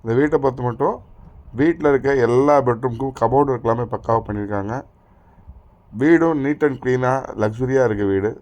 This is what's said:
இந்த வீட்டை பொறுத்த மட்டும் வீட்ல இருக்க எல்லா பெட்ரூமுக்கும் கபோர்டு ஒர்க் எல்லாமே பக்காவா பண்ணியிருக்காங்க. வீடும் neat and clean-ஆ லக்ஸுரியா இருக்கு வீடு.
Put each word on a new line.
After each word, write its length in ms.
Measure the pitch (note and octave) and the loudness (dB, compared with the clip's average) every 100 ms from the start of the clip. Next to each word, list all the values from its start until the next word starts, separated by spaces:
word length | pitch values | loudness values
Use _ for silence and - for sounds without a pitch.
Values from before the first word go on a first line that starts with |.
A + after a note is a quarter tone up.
இந்த 120 | A2+ A#2+ | 0 0
வீட்டை 200 | D3 D3+ | 2 2
பொறுத்த 220 | C3+ C3 B2 | 0 -2 -6
மட்டும் 300 | A#2+ D3+ A#3 - - - - - A#2 | -2 -2 -2 -14 -20 -20 -20 -14 -2
வீட்ல 320 | D#3+ E3+ D3+ | 0 2 2
இருக்க 240 | C3+ C3+ C#3 A#2 | 2 2 2 2
எல்லா 300 | B2 C#3+ C#3+ B2 | 4 4 4 2
பெட்ரூமுக்கும் 480 | A2+ B2+ A2+ C3+ B2+ | -2 -4 -6 -8 -2
கபோர்டு 320 | A#2 C3+ C#3 | 2 2 2
ஒர்க் 100 | B2 A2+ | 0 -2
எல்லாமே 200 | A#2 A#2 | -2 -4
பக்காவா 280 | G#2+ - A2+ A2 | -6 -2 -2 -2
பண்ணியிருக்காங்க. 500 | G#2 G2+ G2+ G2+ B2+ - _ _ _ _ - - - - _ _ | -8 -4 -6 -4 -8 -10 _ _ _ _ -20 -20 -20 -20 _ _
வீடும் 500 | G#2 D3 E3 E3 D#3 C3+ | -2 2 4 4 0 -2
neat 200 | D3 D3 | 0 -2
and 100 | B2+ | -2
clean-ஆ 320 | B2+ B2+ B2+ C3 - G#2 | -2 0 0 -2 -4 -4
லக்ஸுரியா 400 | G#2+ A2 B2+ C3 A#2+ | -4 -2 0 2 2
இருக்கு 200 | G#2 G2+ | 2 0
வீடு. 200 | G2 G#2 - | 0 0 -6